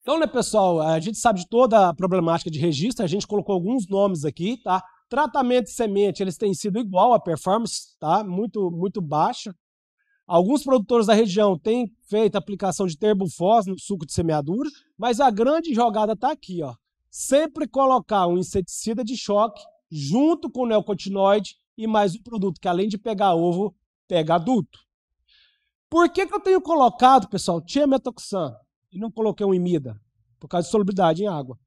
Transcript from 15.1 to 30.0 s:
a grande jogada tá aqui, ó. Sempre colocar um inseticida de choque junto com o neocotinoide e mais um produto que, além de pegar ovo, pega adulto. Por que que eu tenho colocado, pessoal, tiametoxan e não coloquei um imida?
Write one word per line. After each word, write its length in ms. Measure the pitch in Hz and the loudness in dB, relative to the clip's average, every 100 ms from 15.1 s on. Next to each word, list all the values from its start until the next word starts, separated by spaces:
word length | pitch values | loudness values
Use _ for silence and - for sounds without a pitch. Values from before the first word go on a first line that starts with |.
| 226 | 2
a 100 | 269 | 2
grande 460 | 202 233 320 330 | 2 0 0 0
jogada 400 | 226 240 214 214 | 0 0 0 -2
tá 160 | 220 254 | 0 -4
aqui, 320 | 302 - 180 | -4 -8 -10
ó. 140 | 143 120 _ _ _ | -8 -12 _ _ _
Sempre 560 | - - 269 320 320 302 | -14 0 0 0 -4 -6
colocar 640 | 262 269 254 - 208 180 | 0 2 2 0 0 0
um 100 | 175 | 0
inseticida 640 | 185 202 180 - - 226 | -2 -4 -6 -8 -6 -6
de 140 | 220 247 | -6 -8
choque 440 | - 202 226 - - _ _ | -2 0 0 -2 -20 _ _
junto 580 | 156 139 202 302 330 320 | -10 -2 2 2 0 -4
com 140 | 247 | -6
o 40 | 247 | 0
neocotinoide 880 | 214 202 202 196 196 196 208 190 - _ - | 0 0 -8 -6 0 2 2 0 -16 _ -10
e 120 | 220 | -2
mais 260 | 220 202 | 0 0
um 80 | 170 | -2
produto 380 | - 226 190 165 | -10 -4 -4 -4
que, 80 | 190 | -4
além 180 | 175 208 | -2 -2
de 100 | 202 | -4
pegar 380 | 233 208 202 | -6 0 2
ovo, 400 | 170 175 175 202 _ _ _ _ | 2 2 0 -4 _ _ _ _
pega 300 | 180 156 170 | -2 2 0
adulto. 420 | 165 254 156 - _ _ _ _ _ _ _ _ _ _ _ | 2 0 -2 -12 _ _ _ _ _ _ _ _ _ _ _
Por 180 | 320 339 | 2 2
que 180 | 339 381 | 2 -4
que 80 | |
eu 60 | 415 | -4
tenho 200 | 403 370 | 0 0
colocado, 680 | 370 320 247 - 247 269 190 | 2 2 2 4 6 6 4
pessoal, 320 | 185 - 170 | -6 -4 -4
tiametoxan 960 | 160 277 294 269 254 240 - 196 151 113 _ _ _ | -2 0 2 0 -2 -12 -10 -6 -6 -8 _ _ _
e 60 | 180 | -12
não 120 | 220 | -12
coloquei 340 | 220 220 185 | -4 -4 -2
um 100 | 202 | 0
imida? 460 | 185 180 170 127 107 | 0 0 -2 -4 -16